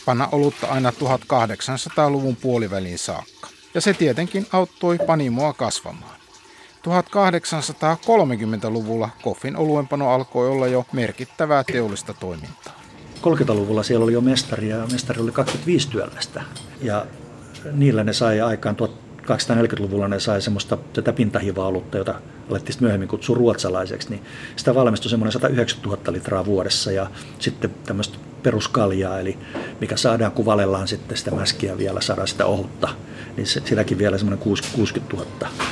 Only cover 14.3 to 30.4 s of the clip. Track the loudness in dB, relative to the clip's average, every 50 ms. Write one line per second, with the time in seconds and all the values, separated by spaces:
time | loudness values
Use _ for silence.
14.3 | 4 2 0 -2 -4 -4 -2 -2 -2 -4 -4 -2 -4 -4 -2 -4 -4 -2 -2 -2
15.3 | 0 0 0 0 -2 -4 0 2 2 2 2 0 -2 -4 -4 -6 -6 -10 -10 -8
16.3 | -8 -10 -12 -12 -14 -16 -16 -16 -12 -6 -4 -2 -2 -2 -2 -4 -10 -16 -18 -18
17.3 | -18 -18 -18 -18 -16 -14 -10 -4 2 4 4 6 6 4 2 2 2 2 2 4
18.3 | 4 4 2 2 0 0 -2 -2 -2 0 -2 -4 -4 -8 -18 -20 -20 -8 -2 -2
19.3 | 0 0 2 2 4 4 4 4 2 0 -2 0 0 0 0 0 0 0 0 0
20.3 | 0 2 2 0 -2 -2 -2 -2 -4 -4 -4 -4 -4 -2 0 0 2 2 2 2
21.3 | 2 0 0 -2 -2 0 0 0 0 -2 -2 -4 -4 -2 -2 -2 -4 -6 -8 -16
22.3 | -18 -14 -8 -4 -4 -4 -4 -4 -2 2 2 2 4 2 0 -2 -4 -2 0 2
23.3 | 4 6 6 6 4 4 2 -2 0 0 -2 -2 -4 -8 -8 -8 -8 -8 -10 -12
24.3 | -16 -14 -14 -14 -12 -2 2 4 4 6 6 4 4 2 0 0 0 2 2 2
25.3 | 0 0 0 2 2 2 2 0 0 -4 -4 -4 -6 -4 -4 -4 -4 -4 -2 -2
26.3 | 0 0 2 2 2 2 2 2 0 -2 0 0 0 0 -2 -4 -6 -10 -16 -16
27.3 | -12 -6 -4 -4 -2 -2 -2 -4 -4 -6 -8 -6 -4 -4 -4 -6 -8 -12 -16 -18
28.3 | -8 -2 0 2 2 2 0 0 0 2 2 2 2 0 0 -2 -2 -4 -4 -4
29.3 | -6 -6 -10 -12 -10 -10 -10 -10 -8 -6 -4 -4 -2 2 2 2 4 4 2 0
30.3 | 0 0